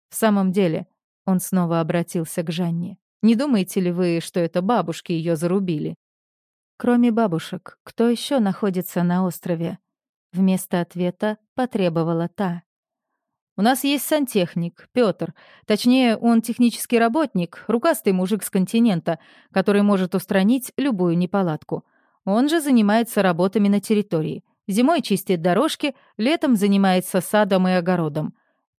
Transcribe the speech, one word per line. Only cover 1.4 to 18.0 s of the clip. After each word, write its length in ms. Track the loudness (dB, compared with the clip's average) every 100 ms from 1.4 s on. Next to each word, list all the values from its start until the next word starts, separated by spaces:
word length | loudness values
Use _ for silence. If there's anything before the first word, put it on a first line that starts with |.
снова 400 | 0 -2 0 0
обратился 600 | 0 -2 -2 -6 -6 -6
к 100 | -6
Жанне, 460 | -4 -4 -4 -8 -12 _ _
«не 140 | 2 2
думаете 460 | 2 0 0 -2
ли 100 | -2
вы, 280 | 0 0 -2
что 180 | -2 -4
это 220 | -2 -2
бабушки 500 | 0 -2 -2 -8 -4
ее 240 | -4 -2 -2
зарубили?» 600 | 0 -2 -2 -4 -6 -10 _ _ _ _ _ _ _ _
«Кроме 340 | 0 2 2
бабушек, 640 | 2 0 -2 -6 -12 -14 -20
кто 260 | -20 -2 0
еще 300 | 0 -2 -2
находится 640 | 0 0 -2 -2 -4 -2
на 220 | 0 0 -2
острове?» 520 | -4 -6 -4 -4 -8 _ _ _ _ _
Вместо 480 | -2 0 0 -2 -4
ответа 560 | -4 -4 -4 -2 -6 -6 _
потребовала 760 | -6 -4 -2 -2 0 -2 -2 -4
та. 340 | -4 -6 -6 -12 _ _ _ _ _ _ _ _ 0
«У 40 |
нас 220 | 2 2
есть 220 | 0 -2 0
сантехник, 840 | 0 0 0 -2 -2 -6 -8 -6
Петр. 420 | 0 0 0 -6 -10 -20 -20 _
Точнее, 500 | 0 2 4 4 2
он 240 | 2 2
технический 560 | 0 2 2 0 -2 2
работник, 680 | 2 2 -2 -2 -4 -8 -2
рукастый 460 | 0 2 0